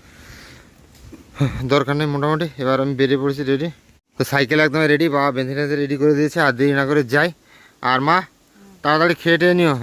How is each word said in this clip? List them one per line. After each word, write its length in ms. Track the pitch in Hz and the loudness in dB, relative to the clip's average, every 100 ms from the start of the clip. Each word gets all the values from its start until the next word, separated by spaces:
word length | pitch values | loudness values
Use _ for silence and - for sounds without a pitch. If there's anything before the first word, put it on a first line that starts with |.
| - - - - - - - _ - - - - - - 135 110 131 | -20 -20 -20 -20 -20 -20 -20 _ -20 -20 -20 -20 -18 -4 -4 -4 0
দরকার 300 | 139 131 143 | 0 0 -2
নেই। 120 | 151 | -2
মোটামুটি 420 | 143 147 156 165 135 | -2 -2 -2 -4 -6
এবার 240 | 131 131 | -2 0
আমি 140 | 139 131 | -2 0
বেরিয়ে 220 | 135 139 | 0 0
পড়েছি 260 | 139 139 | -2 -4
রেডি, 280 | 135 135 165 - _ _ _ - | -2 -2 -4 -10 _ _ _ -6
তো 60 | |
সাইকেল 360 | 135 139 127 151 | -2 0 0 2
একদম 200 | 151 147 | 2 2
রেডি, 300 | 156 147 165 | 2 2 2
বাবা 220 | 139 143 | 0 -2
বেঁধে 240 | 131 131 139 | -2 -4 -4
টেঁধে 200 | 147 147 | -4 -2
রেডি 220 | 143 143 | -4 0
করে 160 | 147 | 2
দিয়েছে। 280 | 147 151 170 | 2 0 0
আর 120 | 147 | 0
দেরি 180 | 120 143 | 2 0
না 140 | 139 139 | 2 0
করে 180 | 147 | 0
যাই। 280 | 123 143 170 160 _ - - - | 0 0 0 -4 _ -20 -20 -6
আর 200 | 131 127 | -2 0
মা, 200 | 143 180 185 _ _ _ - - | 2 0 -2 _ _ _ -20 -8
তাড়াতাড়ি 340 | 143 151 170 165 | 0 2 2 0
খেয়ে 220 | 170 165 | 0 2
টেয়ে 160 | 180 | 4
নিও, 200 | 180 170 131 | 2 2 0